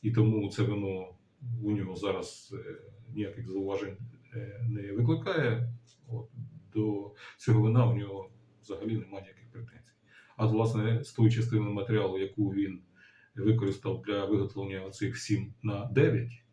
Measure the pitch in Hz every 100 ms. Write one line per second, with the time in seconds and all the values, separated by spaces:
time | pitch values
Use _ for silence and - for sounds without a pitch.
0 | 110 113 107 110 98 - 98 101 98 95
1 | 92 - _ _ 123 117 104 104 92 90
2 | 98 95 - - - 95 - - - -
3 | - 104 98 - 92 95 98 98 101 98
4 | - - _ 117 - 104 117 104 101 101
5 | 120 160 196 175 127 117 120 - - _
6 | - 117 - 120 - - - 110 107 101
7 | 101 - - - - 113 107 120 117 101
8 | 101 98 95 - _ _ - 98 113 110
9 | 95 98 95 - - 117 - - - _
10 | _ - - - 117 110 113 113 110 117
11 | - - 110 117 117 107 101 101 98 107
12 | 95 95 98 - 101 95 98 90 - _
13 | - _ _ - 107 113 98 92 - -
14 | 104 101 98 104 98 98 98 95 95 -
15 | 101 - - 101 98 - 110 101 98 127
16 | 156 123 - - _